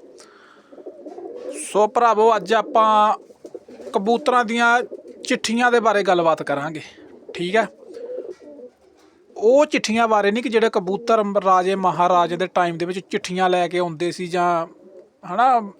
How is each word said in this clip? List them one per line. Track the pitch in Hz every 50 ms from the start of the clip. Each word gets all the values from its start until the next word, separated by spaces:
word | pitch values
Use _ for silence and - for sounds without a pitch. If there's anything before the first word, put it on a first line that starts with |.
| - - - - - - - - _ - _ _ _ _ - - - - - - - - - - - - - - - - - - -
ਸੋ | - - 196 214
ਭਰਾਵੋ, | 214 - 233 240 233 220 208 220 226 220
ਅੱਜ | 208 180 180 220
ਆਪਾਂ | 220 208 214 - 226 220 220 214 214 208 214 196 - - - - _ - - - - _ - - - - - -
ਕਬੂਤਰਾਂ | 220 190 214 233 233 - - 247 247 240
ਦੀਆਂ | 208 233 240 240 233 240 247 247 - - - - - - - -
ਚਿੱਠੀਆਂ | - 262 - - - 220 233 247 247
ਦੇ | 240 240
ਬਾਰੇ | 214 226 202 202 190
ਗੱਲਬਾਤ | 190 185 175 170 165 156 - 156
ਕਰਾਂਗੇ, | 143 143 143 143 160 160 147 - - - - - - - - - - -
ਠੀਕ | - 175 180 190
ਹੈ। | 220 214 - - - - - - - - - - - - - 370 - - 294 294 277 349 247 _ _ _ _ _ _ _ _ _ _ _ _ -
ਉਹ | - 202 220 254 285 302
ਚਿੱਠੀਆਂ | 294 - 254 - - 214 226 233
ਬਾਰੇ | 220 220 208 202 202
ਨਹੀਂ | 208 240 247
ਕਿ | 277
ਜਿਹੜੇ | 220 226 214 226
ਕਬੂਤਰ | - 220 180 175 196 202 233 233 226 220 208 202 196 202 180
ਰਾਜੇ | 190 185 185 185 190 196
ਮਹਾਰਾਜੇ | 196 185 180 156 160 175 180 185 175 175 165 175
ਦੇ | 170 180
ਟਾਈਮ | 175 - 185 180 170 170
ਦੇ | 165 170
ਵਿੱਚ | 170 180 196
ਚਿੱਠੀਆਂ | 180 - - 202 - - 180 185 185 185
ਲੈ | 180 180 175
ਕੇ | 170 170 175
ਆਉਂਦੇ | 175 175 160 147 175 175
ਸੀ | 160 - 180
ਜਾਂ, | 170 175 180 175 175 175 165 165 170 - _ - - - - - _ _ _ -
ਹਨਾ, | 175 175 208 247 269 254 233 214 196 185